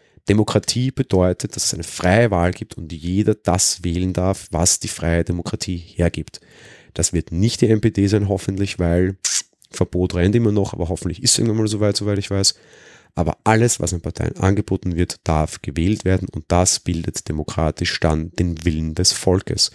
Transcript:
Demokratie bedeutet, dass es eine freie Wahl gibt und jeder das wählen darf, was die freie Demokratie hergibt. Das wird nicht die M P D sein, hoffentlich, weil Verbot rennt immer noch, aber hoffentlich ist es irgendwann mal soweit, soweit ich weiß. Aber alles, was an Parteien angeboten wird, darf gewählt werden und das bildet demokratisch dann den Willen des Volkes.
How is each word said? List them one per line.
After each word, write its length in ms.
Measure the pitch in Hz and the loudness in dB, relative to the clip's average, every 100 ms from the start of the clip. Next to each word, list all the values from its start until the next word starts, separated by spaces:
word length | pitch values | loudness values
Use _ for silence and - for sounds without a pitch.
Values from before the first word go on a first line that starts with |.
| _ _ - | _ _ 2
Demokratie 640 | 104 107 107 - 120 127 | 4 4 2 0 -2 -2
bedeutet, 640 | - - 95 90 90 104 - | -2 0 4 4 2 -4 -4
dass 100 | - | -4
es 80 | - | -4
eine 80 | |
freie 480 | 82 - 90 104 120 | -8 -2 2 4 4
Wahl 200 | 92 87 | 2 2
gibt 260 | 90 - - | 0 -8 -12
und 120 | 82 | -12
jeder 440 | 80 85 95 107 107 | -8 -2 0 2 0
das 480 | 90 87 - - | 2 2 2 -2
wählen 300 | 90 85 92 | -2 0 0
darf, 340 | 92 92 95 - | 0 0 -2 -2
was 300 | 82 82 - | 0 0 0
die 80 | - | -4
freie 360 | - 82 85 | -4 0 0
Demokratie 540 | 85 87 - 85 - 87 | 0 -4 -4 -6 -6 -8
hergibt. 640 | 82 - 85 - 73 - _ - - - _ - | -6 0 0 0 -8 -14 _ -20 -20 -20 _ -4
Das 180 | - | -2
wird 180 | 85 - | -2 -2
nicht 300 | 82 110 - | 0 0 2
die 60 | 113 | 2
M 120 | 110 | 2
P 120 | 113 | 2
D 160 | 101 98 | 0 2
sein, 200 | 104 98 | 2 0
hoffentlich, 520 | 95 - 95 98 - | -2 -4 -4 -4 -2
weil 380 | 87 87 92 98 - - - _ _ | 0 2 0 -2 -4 -4 -6 _ _
Verbot 460 | - - 90 90 87 | -4 -2 0 -2 2
rennt 200 | 90 117 | 2 4
immer 160 | 113 | 2
noch, 220 | 104 95 | 2 0
aber 160 | - 85 | -2 -4
hoffentlich 320 | 87 90 82 | -4 -6 -4
ist 120 | - | 0
es 40 | - | 2
irgendwann 200 | 117 110 | 2 0
mal 100 | 110 | 0
soweit, 300 | 104 104 101 | 0 0 0
soweit 200 | 104 101 | -2 -2
ich 140 | 101 | -2
weiß. 240 | 98 98 - _ - - - _ | 0 0 -2 _ -20 -20 -20 _
Aber 240 | - 80 - | -2 -2 0
alles, 360 | - 110 120 - | 2 4 4 0
was 140 | 85 | -2
an 80 | 90 | -4
Parteien 360 | 85 - 80 - | -6 -6 -6 0
angeboten 580 | 95 101 - 95 92 82 | 2 2 0 -2 -2 0
wird, 220 | 87 - - | -2 -2 0
darf 360 | 78 78 - | 0 0 -4
gewählt 440 | - 71 87 110 90 | -8 -2 0 0 0
werden 220 | 92 92 | 0 -2
und 180 | - - | -8 0
das 320 | 87 90 - | 2 4 0
bildet 500 | - 82 85 - - | -2 -4 -4 -8 -6
demokratisch 680 | 78 78 - 80 - 87 - | -6 -4 -2 -2 0 -4 0
dann 320 | 82 78 80 | 0 0 -2
den 340 | - 90 80 82 | -2 -2 0 -2
Willen 300 | 78 80 80 | -2 -2 0
des 160 | 92 | 0
Volkes. 580 | - - 92 - - - | 0 2 2 0 -2 -2